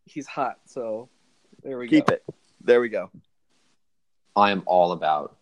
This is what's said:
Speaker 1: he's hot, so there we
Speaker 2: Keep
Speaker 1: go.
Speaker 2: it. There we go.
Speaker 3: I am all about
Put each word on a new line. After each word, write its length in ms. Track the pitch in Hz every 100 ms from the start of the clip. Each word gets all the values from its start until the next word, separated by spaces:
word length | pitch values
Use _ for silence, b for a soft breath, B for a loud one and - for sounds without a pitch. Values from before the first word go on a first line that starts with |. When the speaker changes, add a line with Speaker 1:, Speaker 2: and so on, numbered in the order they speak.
| _
Speaker 1:
he's 200 | 151 135
hot, 340 | - 127 - _
so 420 | 135 117 110 123 _ _ _ _ _
there 160 | - 127
we 120 | 123
Speaker 2:
Keep 180 | 302 -
Speaker 1:
go. 60 |
Speaker 2:
it. 100 | - - - _ _ 113
There 140 | 120
we 80 | 120
go. 240 | 104 90 - _ _ _ _ _ _ _ _ _ _ _ 104
Speaker 3:
I 140 | 101
am 120 | 95 85
all 280 | 90 87
about 420 | 85 78 76 - _